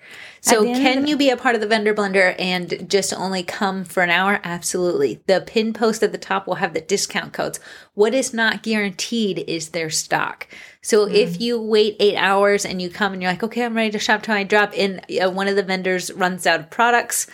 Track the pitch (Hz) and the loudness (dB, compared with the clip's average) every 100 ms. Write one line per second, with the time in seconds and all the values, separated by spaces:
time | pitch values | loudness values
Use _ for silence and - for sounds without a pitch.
0 | - - - - - 233 220 247 277 262 | -16 -20 -20 -4 2 4 4 2 2 2
1 | 285 294 277 247 254 233 214 220 208 214 | 0 2 2 2 2 0 0 0 0 0
2 | 202 196 185 180 185 180 175 - 180 196 | 0 4 2 2 -2 -2 -4 -8 0 0
3 | 185 - 185 190 175 - 196 190 180 - | 0 -4 -4 -4 -6 -4 -2 -2 -4 0
4 | 175 170 196 202 - 170 - 180 175 139 | 2 2 2 0 -4 -8 -4 -2 0 2
5 | 139 139 - 180 175 233 220 220 226 220 | 0 0 0 0 0 -2 -2 0 -2 0
6 | 202 180 - 196 190 180 180 160 156 196 | -2 -2 -4 -4 -4 -4 -4 -4 -4 -2
7 | - 196 156 - 147 - - - - - | -2 -6 -6 -6 -6 -8 -14 -20 -6 2
8 | 214 262 262 226 226 208 220 220 202 185 | 4 2 0 0 0 0 -2 -2 -2 -4
9 | - 233 208 160 143 165 160 170 160 160 | -6 -2 -2 -2 -4 -6 -6 -6 -4 -4
10 | - 156 - - - - - - - 214 | -2 -2 -2 -6 -16 -20 -20 -16 2 2
11 | 202 202 240 175 233 240 220 214 220 208 | 4 2 2 0 -2 -2 2 2 2 2
12 | 202 - 180 196 202 202 196 185 180 - | 2 4 2 4 4 2 0 -4 -6 -4
13 | 202 190 180 180 226 233 240 226 220 208 | -4 -2 -2 -2 -4 -2 -2 -2 -2 -2
14 | - 214 214 208 196 214 202 - 196 185 | 0 0 0 -2 2 2 2 0 -2 -4
15 | - - 185 185 196 196 190 185 185 185 | -6 -2 0 0 0 0 0 0 0 -2
16 | 175 - 185 180 175 165 160 - 233 240 | -2 -2 -2 0 0 0 0 0 2 2
17 | 233 - - | 0 -4 -6